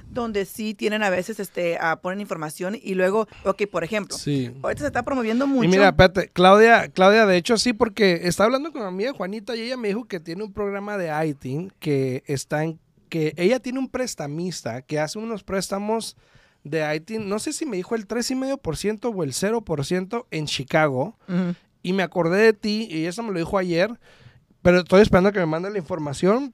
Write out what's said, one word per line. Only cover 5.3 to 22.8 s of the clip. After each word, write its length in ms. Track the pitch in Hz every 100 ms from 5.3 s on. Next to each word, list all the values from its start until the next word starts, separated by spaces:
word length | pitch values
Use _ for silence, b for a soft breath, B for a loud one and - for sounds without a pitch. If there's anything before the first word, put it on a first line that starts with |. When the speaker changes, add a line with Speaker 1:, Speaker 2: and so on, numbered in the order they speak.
| 233 277
Speaker 1:
mucho. 160 | 269
Speaker 2:
Y 40 | 175
mira, 200 | 185 196
espérate, 400 | 151 185 185 -
Claudia, 600 | - 180 202 226 226 156
Claudia, 360 | - 185 220 208
de 100 | 180
hecho, 220 | 170 226
sí, 140 | 247
porque 480 | 220 233 196 196 170
estaba 220 | 175 170 208
hablando 240 | 269 311
con 80 | 302
mi 40 | 202
amiga 240 | 185 233
Juanita 440 | 277 185 220 202 233
y 40 |
ella 140 | 226 254
me 100 | 214
dijo 160 | 202 233
que 140 | 185
tiene 220 | 165 170
un 80 | 214
programa 440 | 208 202 196 202 208
de 120 | 170 151 160
itin 460 | 143 131 143 190 -
que 440 | 156 139 135 127 -
está 380 | 139 - 151
en, 140 | 160 160 _ _ _
que 240 | 170 156 151
ella 240 | 180 254
tiene 180 | 254 262
un 100 | 262
prestamista 920 | 254 247 - 147 151 180 156 - 120
que 180 | 135 151
hace 180 | 151 214
unos 240 | 226 214
préstamos 760 | - 190 180 196 208 226 - - b b b b
de 300 | 147 156 151 156
itin, 320 | 160 220 202
no 100 | 214
sé 140 | 320
si 120 | 302
me 120 | 320 190
dijo 160 | 180
el 120 | 226 196
tres 240 | 226 226
y 40 |
medio 240 | 262 262 269
por 180 | - 147
ciento 320 | 196 220 247
o 120 | 196
el 100 | 147
cero 300 | 120 190 233
por 200 | 220 151
ciento 420 | 135 180 190 233 -
en 160 | 160 151
Chicago. 720 | - 139 160 156 127 170 - -
Speaker 1:
Ujú. 260 | 180 180 175 b _
Speaker 2:
Y 100 | 175
me 100 | 190
acordé 400 | 175 180 165 185
de 100 | 226
ti, 360 | 220 214 214